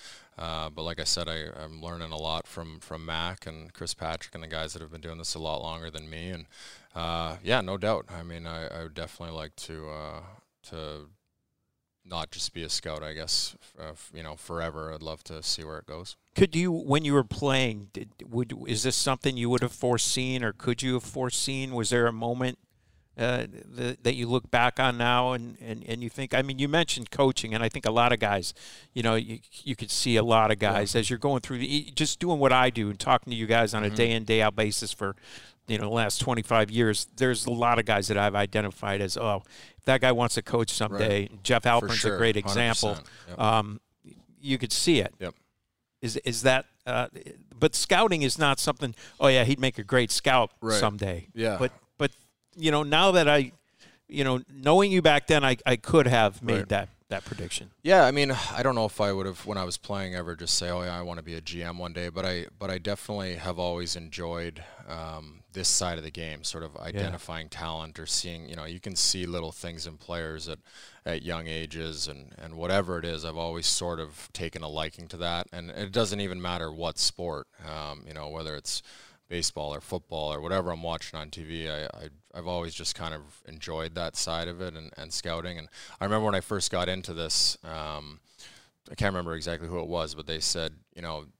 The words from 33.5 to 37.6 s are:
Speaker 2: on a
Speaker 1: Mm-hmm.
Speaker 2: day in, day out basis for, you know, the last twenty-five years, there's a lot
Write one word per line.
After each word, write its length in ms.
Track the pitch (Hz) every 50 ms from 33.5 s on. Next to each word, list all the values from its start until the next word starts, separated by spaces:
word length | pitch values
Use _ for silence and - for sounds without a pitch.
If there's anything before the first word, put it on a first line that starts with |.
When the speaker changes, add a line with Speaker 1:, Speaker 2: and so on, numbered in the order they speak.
| 113 117 113 104 107
Speaker 2:
on 100 | 107 107
a 40 | 104
Speaker 1:
Mm-hmm. 80 | 104
Speaker 2:
day 140 | 113 117 117
in, 120 | 113 113 107
day 160 | 101 110 110
out 160 | 107 107 101
basis 360 | 110 110 107 104 - 113 101
for, 220 | - - 104 98 95 - - - - - - - - _ _
you 100 | - 110
know, 80 | 107 107
the 60 | 104
last 280 | 113 117 110 104 - -
twenty-five 480 | - 131 123 113 107 - 123 113 110 104
years, 380 | 107 120 117 110 104 - - - _
there's 280 | - 131 127 123 107 -
a 60 | 127
lot 280 | 120 117